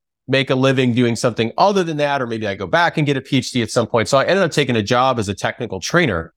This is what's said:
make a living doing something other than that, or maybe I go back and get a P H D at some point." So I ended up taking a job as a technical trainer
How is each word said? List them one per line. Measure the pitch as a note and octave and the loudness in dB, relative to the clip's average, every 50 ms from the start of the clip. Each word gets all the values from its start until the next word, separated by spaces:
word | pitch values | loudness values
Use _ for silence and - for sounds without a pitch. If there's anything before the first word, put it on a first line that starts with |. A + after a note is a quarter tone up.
| _ _ _ _ _ - | _ _ _ _ _ -2
make | C3+ C3+ C3 - | 0 0 0 0
a | C3+ | 0
living | C3 C3+ C3+ C3 C3 B2+ B2 A2+ | 2 2 2 2 2 2 2 2
doing | B2+ B2 A#2 A#2 | 2 2 0 0
something | - - A#2+ G#2+ - A2+ A#2 - | 0 -2 -2 0 -2 -2 -2 0
other | - F3+ G3+ G3+ F#3+ F3 | 2 2 2 2 0 -2
than | E3 D#3 | -2 -2
that, | D3 D3 C#3+ C#3+ C3+ | -2 -2 -2 -2 -2
or | B2+ | -4
maybe | A#2 A2+ A2 G#2+ | -4 -6 -4 -4
I | G2+ G2 | -4 -4
go | G2 G2 | -6 -4
back | E2+ - E3+ F3 D#3 - | -2 0 2 2 0 0
and | D#3+ D3 | 0 0
get | C#3+ C#3 | 0 -2
a | C3 | -2
P | - - C#3+ | -2 -2 -2
H | B2+ - - - | -2 -2 -2 -2
D | B2 | -4
at | A2+ - | -4 0
some | - B2 A2+ | 0 -2 0
point." | - - A2+ G#2 - | 2 0 0 2 2
So | C3+ | 2
I | C3+ B2 | 2 2
ended | C3 F3 G3 F3+ | 2 2 2 0
up | D3 | 0
taking | - D#3 C3+ B2 A#2+ | 0 0 0 0 0
a | A2+ G2+ | 0 0
job | G2 B2 B2 C3 C3+ B2+ A#2 | 2 2 2 2 2 0 0
as | G2 G2+ | -2 -4
a | F#2+ | -4
technical | - - A2+ - - B2 G#2+ G2 F2+ | -4 -4 -6 -4 -6 -8 -8 -8 -8
trainer | - - - F3 F3 A#2 F2+ E2 E2 - _ | -4 -2 0 2 2 0 0 -4 -6 -8 _